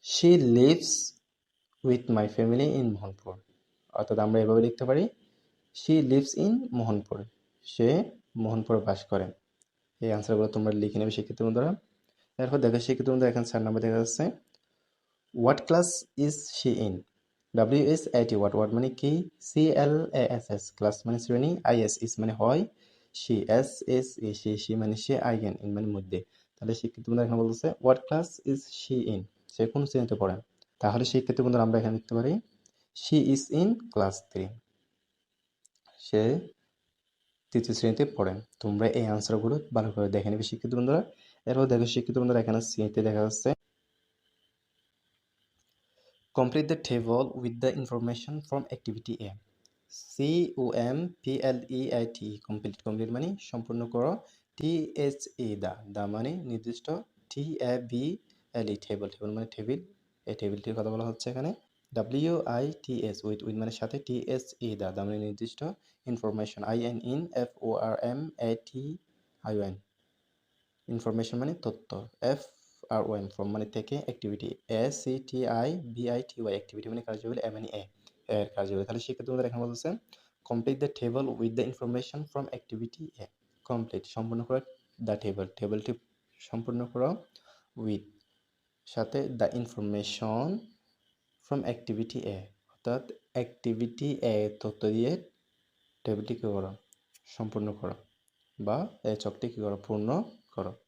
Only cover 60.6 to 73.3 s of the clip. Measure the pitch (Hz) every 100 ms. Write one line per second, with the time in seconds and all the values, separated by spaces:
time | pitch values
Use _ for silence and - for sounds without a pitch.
60.6 | 107 110 107 110 117 113 127 123 151 226
61.6 | _ _ _ 117 117 135 156 170 - 120
62.6 | 143 151 - 123 107 98 107 107 110 107
63.6 | 110 113 113 143 139 123 - 127 131 -
64.6 | 120 104 95 98 101 107 107 104 113 -
65.6 | 156 202 _ _ - 117 107 107 107 -
66.6 | 104 117 120 117 120 139 170 - 123 -
67.6 | 113 110 110 110 120 131 156 - 117 113
68.6 | - 131 139 175 _ _ _ _ 110 107
69.6 | 98 95 _ _ _ _ _ _ _ _
70.6 | _ _ - 117 113 113 113 120 135 175
71.6 | 117 - _ - 117 _ 123 143 - _
72.6 | _ _ - 110 113 107 101